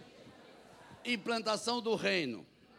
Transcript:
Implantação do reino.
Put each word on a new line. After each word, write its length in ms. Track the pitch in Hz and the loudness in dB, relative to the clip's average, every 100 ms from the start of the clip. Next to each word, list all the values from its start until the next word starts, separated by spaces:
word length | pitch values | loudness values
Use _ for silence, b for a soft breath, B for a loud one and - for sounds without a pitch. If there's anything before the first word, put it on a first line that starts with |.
| - - - - - - - - - - 240 | -18 -20 -20 -20 -20 -20 -20 -20 -20 -12 -2
Implantação 760 | 233 214 233 214 208 233 240 | -2 0 0 2 0 0 0
do 140 | 220 202 | 2 2
reino. 500 | 196 190 135 104 - - - | 2 2 0 -4 -10 -20 -20